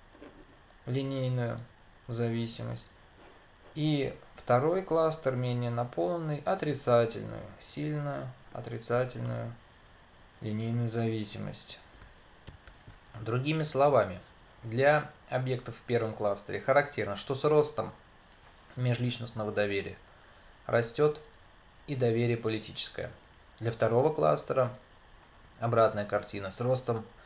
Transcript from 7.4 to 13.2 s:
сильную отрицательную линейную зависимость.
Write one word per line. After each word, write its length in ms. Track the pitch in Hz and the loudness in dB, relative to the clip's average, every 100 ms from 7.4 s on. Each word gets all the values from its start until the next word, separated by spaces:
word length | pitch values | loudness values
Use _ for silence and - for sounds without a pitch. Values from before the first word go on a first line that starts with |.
| 98 - | -12 -14
сильную 680 | - 143 151 151 143 139 131 - - | -10 -6 -4 -2 -4 -6 -8 -12 -14
отрицательную 1000 | - 120 117 - 120 127 123 120 117 117 117 - - - - - - - - | -10 -8 -8 0 0 0 -4 -6 -4 -6 -10 -18 -20 -20 -20 -20 -20 -20 -10
линейную 480 | 107 107 113 117 117 | -6 -4 -2 0 0
зависимость. 920 | 117 113 110 104 107 101 101 - - - - - - - - - - - - - - - 110 | 0 0 -2 -4 -6 -6 -8 -10 -12 -16 -20 -20 -20 -20 -20 -20 -20 -20 -20 -20 -20 -18 -10